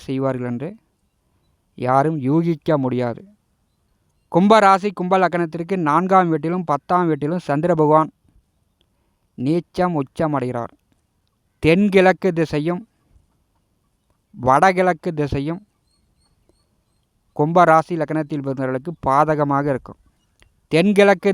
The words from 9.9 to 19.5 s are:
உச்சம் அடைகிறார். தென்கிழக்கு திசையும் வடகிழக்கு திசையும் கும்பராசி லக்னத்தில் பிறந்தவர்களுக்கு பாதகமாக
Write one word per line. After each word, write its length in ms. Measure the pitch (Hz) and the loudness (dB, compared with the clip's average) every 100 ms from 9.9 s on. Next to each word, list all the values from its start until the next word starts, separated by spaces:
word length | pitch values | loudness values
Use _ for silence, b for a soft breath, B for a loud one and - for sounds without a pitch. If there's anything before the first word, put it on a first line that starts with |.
| 160 | -2
உச்சம் 340 | 135 - 160 143 | -6 -4 -4 -2
அடைகிறார். 340 | 127 120 117 _ _ _ _ _ _ _ _ _ | -4 -6 -10 _ _ _ _ _ _ _ _ _
தென்கிழக்கு 680 | 151 175 208 190 185 180 190 165 | 2 2 4 4 4 2 -2 -2
திசையும் 420 | 160 151 156 175 226 _ _ _ _ _ _ _ _ _ _ _ _ _ _ - | -4 -4 -4 -6 -12 _ _ _ _ _ _ _ _ _ _ _ _ _ _ -6
வடகிழக்கு 760 | 127 135 190 185 185 175 185 156 | 0 4 4 2 0 -2 -6 -6
திசையும் 420 | 143 143 143 170 - _ _ _ _ _ _ _ _ _ _ _ _ _ _ _ _ - | -4 -4 -6 -10 -14 _ _ _ _ _ _ _ _ _ _ _ _ _ _ _ _ -4
கும்பராசி 580 | 151 175 170 160 - 175 | 0 4 4 4 2 -4
லக்னத்தில் 420 | 147 156 151 151 139 | -4 -4 -6 -8 -6
பிறந்தவர்களுக்கு 480 | 131 131 131 139 160 135 | -6 -6 -6 -8 -8 0
பாதகமாக 580 | 135 156 151 143 | 2 2 0 0